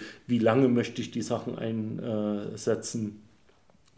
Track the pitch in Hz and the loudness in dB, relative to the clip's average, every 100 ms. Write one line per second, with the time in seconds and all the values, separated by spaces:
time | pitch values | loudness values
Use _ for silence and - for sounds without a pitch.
0 | - - - 120 110 120 131 120 110 - | -6 -14 -2 4 6 6 6 4 2 -4
1 | 113 120 107 113 - - 113 113 110 113 | -6 -4 -2 -4 -4 -6 -4 -2 -4 -6
2 | 120 107 104 104 107 107 - 107 - 117 | -4 -2 0 -2 -6 -4 0 0 -2 -4
3 | 104 104 - _ _ _ _ _ _ | -4 -8 -18 _ _ _ _ _ _